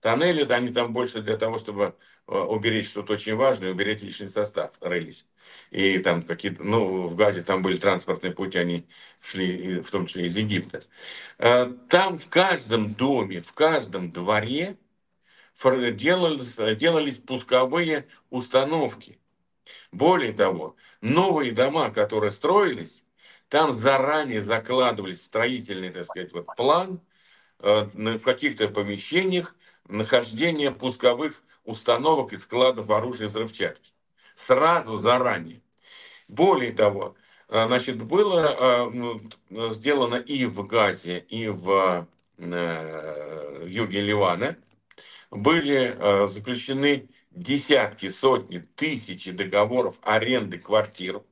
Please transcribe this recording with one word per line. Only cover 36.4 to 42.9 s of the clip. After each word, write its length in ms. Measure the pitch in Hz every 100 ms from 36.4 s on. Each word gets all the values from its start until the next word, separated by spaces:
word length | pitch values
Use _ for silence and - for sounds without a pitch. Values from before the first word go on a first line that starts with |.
| 180 170 120
того, 440 | 110 107 101 98 - _ _ _
э, 180 | 110 113
значит, 360 | 123 127 113
было, 520 | 113 175 208 180 151 131
э, 320 | 127 120 120
ну, 320 | 120 120 113 110 - _ 98 113
сделано 440 | 107 120 143 120 120
и 280 | 120 143
в 220 | 123 98 95
Газе, 580 | 113 104 - 82 87 -
и 180 | 113 110
в, 580 | 95 87 98 92 87 85 _ _ _
э, 1300 | 87 87 85 82 80